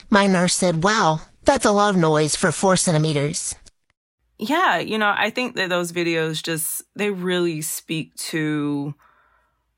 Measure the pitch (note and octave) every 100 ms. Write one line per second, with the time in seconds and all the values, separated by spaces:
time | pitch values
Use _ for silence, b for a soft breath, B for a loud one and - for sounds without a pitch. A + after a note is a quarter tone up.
0 | B G3+ G3 F3+ F3 - F3+ E3 G3 A3
1 | E3 D#3 - _ - C#4 A#3 G3+ G#3 F#3
2 | D#3+ D3+ D3+ - F3+ - G3 F#3 - D#3
3 | D#3 D3 D3 E3+ - - - _ _ _
4 | _ _ _ - G#3+ D#4+ F4 F3 - A3
5 | G#3 - G#3+ B3+ B3 G#3+ F#3 F3+ F3 F3
6 | E3+ E3 D#3+ D#3 - D#3+ - - - -
7 | G#3 F#3 F3+ F3+ F3 D#3 D#3 - - D#3+
8 | A#2+ - - D#3+ D3+ D3+ D3 C#3+ C#3+ -
9 | b b b b b b b